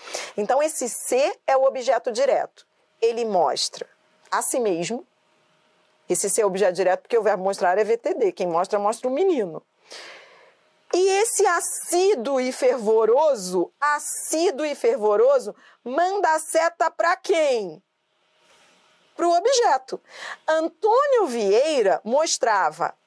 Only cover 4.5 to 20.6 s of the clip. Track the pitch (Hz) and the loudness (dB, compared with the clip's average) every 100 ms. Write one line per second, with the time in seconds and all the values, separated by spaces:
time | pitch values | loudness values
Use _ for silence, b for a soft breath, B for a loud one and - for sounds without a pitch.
4.5 | 277 220 165 170 240 - _ _ _ _ | -2 -2 -2 -4 -8 -12 _ _ _ _
5.5 | _ _ _ _ _ - 180 196 - 202 | _ _ _ _ _ -6 -4 -2 0 0
6.5 | 190 202 185 180 185 - 233 208 196 190 | 2 0 2 0 0 0 0 0 0 -2
7.5 | 196 180 190 208 233 294 - 185 - 180 | -2 0 2 0 -2 -2 -2 -2 -2 -2
8.5 | 165 196 208 202 240 254 269 381 285 180 | -2 -2 -2 -2 -4 -4 0 0 0 -4
9.5 | 156 _ _ B B B B B B B | -10 _ _ B B B B B B B
10.5 | B B _ - 349 381 392 453 - 392 | B B _ -4 0 2 2 0 2 2
11.5 | 339 - - - 349 392 277 226 262 254 | 2 -2 -4 -2 2 2 2 0 -2 -2
12.5 | - 254 254 214 220 220 262 311 233 180 | 0 0 0 2 2 4 4 4 0 -2
13.5 | 185 165 - 294 294 - - - 320 339 | -4 -4 -2 -2 -2 -4 -6 -4 0 0
14.5 | 254 294 - 233 262 208 208 254 269 202 | 0 -6 -2 0 2 2 4 4 2 -2
15.5 | b b b 240 285 359 403 330 320 - | b b b -6 -2 0 0 0 0 0
16.5 | 320 330 330 330 - 330 370 - 330 294 | 0 0 0 -4 0 -2 -2 0 0 2
17.5 | 240 185 160 _ _ _ _ _ _ _ | 0 -4 -12 _ _ _ _ _ _ _
18.5 | _ _ _ _ _ _ - 339 349 440 | _ _ _ _ _ _ -2 2 2 2
19.5 | 508 415 269 - - B B B B - | 2 2 0 -2 -14 B B B B -2
20.5 | 320 | -2